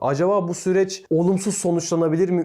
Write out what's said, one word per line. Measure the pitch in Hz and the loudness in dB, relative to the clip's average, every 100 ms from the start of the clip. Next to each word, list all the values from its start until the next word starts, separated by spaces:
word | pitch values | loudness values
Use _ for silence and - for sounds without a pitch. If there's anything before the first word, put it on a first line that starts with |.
Acaba | 127 143 180 202 170 | -2 0 2 2 -2
bu | |
süreç | 175 185 185 190 - - | -4 0 0 0 -4 -2
olumsuz | 160 175 185 208 - | 0 2 0 -2 -2
sonuçlanabilir | 175 170 165 165 165 165 185 | -2 -2 -2 0 0 2 2
mi? | 175 | 0